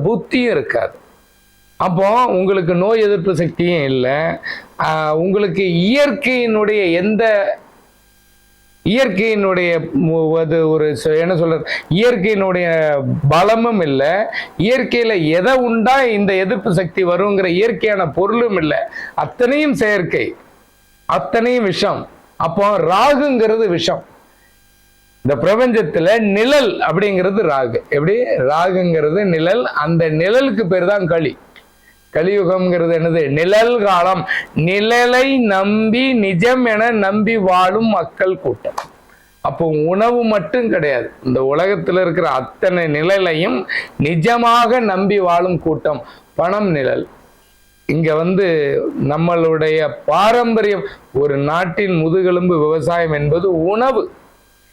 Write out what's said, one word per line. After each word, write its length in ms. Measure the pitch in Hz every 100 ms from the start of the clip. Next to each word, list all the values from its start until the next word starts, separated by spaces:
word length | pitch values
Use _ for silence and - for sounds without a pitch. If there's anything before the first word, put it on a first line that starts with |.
புத்தியும் 460 | 147 220 - 262 247
இருக்காது. 420 | 165 123 117 101 - - _ _ _ _ _ _ -
அப்போ 480 | 185 170 196 233
உங்களுக்கு 500 | 247 190 190 196 170
நோய் 260 | 175 190 226
எதிர்ப்பு 360 | 208 202 185 160
சக்தியும் 480 | 170 - 175 170
இல்லை. 340 | 139 131 123 143 165 - - - - -
ஆஹ், 340 | 156 160 156
உங்களுக்கு 500 | 156 180 190 208 170
இயற்கையினுடைய 1300 | 196 170 185 269 285 196 233 254 233 214 208 214 190
எந்த, 300 | 170 196 214 226 208 202 - - - _ _ _ _ _ _ _ _ _ _
இயற்கையினுடைய 1040 | - 226 262 190 226 214 196 185 175 170 160
மு-, 460 | - 170 165 160 165
அது 300 | 160 165 160
ஒரு 300 | 156 151 135
ச-, 140 | 160 156
என்ன 180 | 170 180
சொல்றது, 280 | 165 160 - - -
இயற்கையினுடைய 800 | 165 240 247 190 208 190 185 175 165 156 147 127 123 139
பலமும் 520 | 156 196 226 233 220
இல்லை. 320 | 160 135 139 185 226 - - -
இயற்கையில 680 | 190 262 226 240 226 208 151
எதை 300 | 165 196 262
உண்டா 460 | 240 226 220 269
இந்த 320 | 254 208 202
எதிர்ப்பு 400 | 190 190 214 220
சக்தி 300 | 180 175 185
வருங்கிற 420 | 180 175 202 202 185
இயற்கையான 600 | 175 226 202 214 202 175
பொருளும் 480 | 147 196 226 233 190
இல்லை. 220 | 156 147 - - -
அத்தனையும் 600 | - 151 - 240 285 302
செயற்கை, 600 | 220 220 208 175 156 113 - - _ _ _ _ _
அத்தனையும் 600 | - 170 - 233 233 247
விஷம். 440 | 208 170 196 143 - - - -
அப்போ 420 | 165 165 202 202
ராகுங்கிறது 880 | 160 190 262 285 285 247 214 220 220
விஷம். 340 | 175 - 165 - - _ _ _ _ _ _ _ _ _ _
இந்த 120 | 127 139
பிரபஞ்சத்துல 760 | 170 214 254 226 170 170 165 233
நிழல் 600 | 214 196 233 294 240 -
அப்படிங்கிறது 600 | 143 160 208 190 180 196
ராகு. 380 | 180 139 127 113 -
எப்படி? 360 | 147 156 220
ராகுங்கிறது 1000 | 254 - 131 151 180 185 180 160 151 175
நிழல், 420 | 202 160 165 220 247
அந்த 420 | - 151 170 165
நிழலுக்கு 580 | 156 175 240 277 208 196
பேர் 200 | 185 175
தான் 200 | 208 180
களி. 320 | 170 147 - - - _ _ _ _ _
கலியுகம்ங்கிறது 800 | 147 175 202 180 185 185 180 170
என்னது? 360 | 165 165 165 143
நிழல் 540 | 143 170 208 233 240
காலம். 440 | 202 180 180 185 - - - -
நிழலை 840 | 160 196 214 240 240 247 269 269
நம்பி, 720 | 226 190 196 214 220 233 262
நிஜம் 520 | 247 196 180 233 254
என 260 | 240 214 226
நம்பி 460 | 226 190 208 214 226
வாழும் 500 | 190 180 185 202 226
மக்கள் 540 | 202 160 - 190 190
கூட்டம். 340 | - 113 - - - - _ - _ _
அப்போ 240 | 131 139 165 156 156
உணவு 380 | 190 226 240
மட்டும் 460 | 226 214 160 254 233
கிடையாது, 400 | - 151 127 113 -
இந்த 160 | 131 127
உலகத்துல 600 | 135 147 190 202 165 180
இருக்கிற 280 | 180 160 165
அத்தனை 560 | 131 127 - 190 180 165
நிழலையும் 800 | 147 165 196 180 156 185 254 - - - -
நிஜமாக 840 | 147 170 175 240 233 233 233 254
நம்பி 380 | 226 185 196 208
வாழும் 400 | 180 175 180 175
கூட்டம் 440 | 165 156 156 143 - - _
பணம் 340 | - 170 208 202
நிழல். 380 | 156 127 123 - - - _ _ _ _ _ -
இங்க 280 | 147 160
வந்து 320 | 156 170 190 190 160 143 139 - - 135
நம்மளுடைய 800 | 151 170 170 160 160 156 156 151 - -
பாரம்பரியம், 800 | 156 208 240 233 226 208 196 - - -
ஒரு 240 | - 143 139
நாட்டின் 600 | 143 160 180 170 202 175
முதுகெலும்பு 640 | 160 185 185 180 180 170
விவசாயம் 540 | 151 160 143 170 165
என்பது 520 | 151 147 165 190 170
உணவு. 460 | 165 214 262 226 - - - _ _ _ _